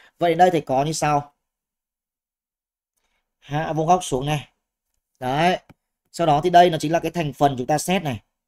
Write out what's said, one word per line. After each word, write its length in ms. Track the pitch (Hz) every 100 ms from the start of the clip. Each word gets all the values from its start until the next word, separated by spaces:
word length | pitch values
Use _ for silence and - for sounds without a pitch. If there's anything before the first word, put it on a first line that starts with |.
| - _
Vậy 160 | 170 165
đây 160 | 185
thầy 100 | 165
có 220 | - 131
như 100 | 151
sau. 400 | 156 151 147 143 _ _ _ _ _ _ _ _ _ _ _ _ _ _ _ _ _ _ _ _ _
Hạ 340 | - 147 160
vuông 140 | 156 160
góc 160 | 180
xuống 220 | - 127 143
này. 240 | 151 - _ _ _ _ _ _ _
Đấy. 400 | 127 143 175 175 - - _ _ _
Sau 160 | - 165
đó 140 | 147
thì 60 | 175
đây 200 | 175 180
nó 80 | 156
chính 140 | 151
là 80 | 165
cái 120 | 160
thành 220 | 175 151
phần 220 | - 143 127
chúng 100 | 127
ta 100 | 151
xét 260 | - 190
này. 180 | 156 110 - _